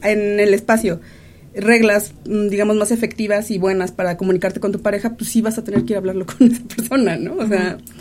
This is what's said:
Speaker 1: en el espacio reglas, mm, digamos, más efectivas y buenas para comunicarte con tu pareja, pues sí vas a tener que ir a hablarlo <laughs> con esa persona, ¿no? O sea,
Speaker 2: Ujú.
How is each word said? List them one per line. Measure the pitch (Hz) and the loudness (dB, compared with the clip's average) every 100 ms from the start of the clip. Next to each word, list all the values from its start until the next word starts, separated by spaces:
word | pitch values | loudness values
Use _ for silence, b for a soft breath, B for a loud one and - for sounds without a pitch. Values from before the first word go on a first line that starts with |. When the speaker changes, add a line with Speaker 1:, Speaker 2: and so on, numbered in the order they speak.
Speaker 1:
en | 202 214 208 208 | -2 0 0 2
el | 208 | 4
espacio | 196 214 226 220 170 b b b b b | 4 2 2 0 -4 b b b b b
reglas, | - 202 233 220 208 - - - | -2 2 4 4 2 0 -8 -4
mm, | 208 208 | -2 0
digamos, | 202 208 214 | 0 2 2
más | 208 | 2
efectivas | 233 226 - 214 208 214 | 0 -2 -4 -2 -2 -2
y | 202 | -2
buenas | 190 190 180 | 0 0 -2
para | 180 185 175 | -4 -4 -2
comunicarte | 190 180 185 185 | 0 0 0 -2
con | 202 | -4
tu | 208 | -2
pareja, | 214 202 226 233 | -2 -2 -4 -6
pues | 220 | -2
sí | 233 | 0
vas | 220 220 | 0 -2
a | |
tener | 220 202 | -2 -2
que | 240 | 0
ir | 208 | -2
a | |
hablarlo | 185 185 180 | -4 -4 -4
<laughs> | - | 4
con | 240 | 4
esa | 233 | 4
persona, | - - 226 269 214 165 | -4 -10 -4 0 0 0
¿no? | 175 370 | -4 -4
O | 220 | -2
sea, | 196 180 - | 0 0 -4
Speaker 2:
Ujú. | - B | -12 B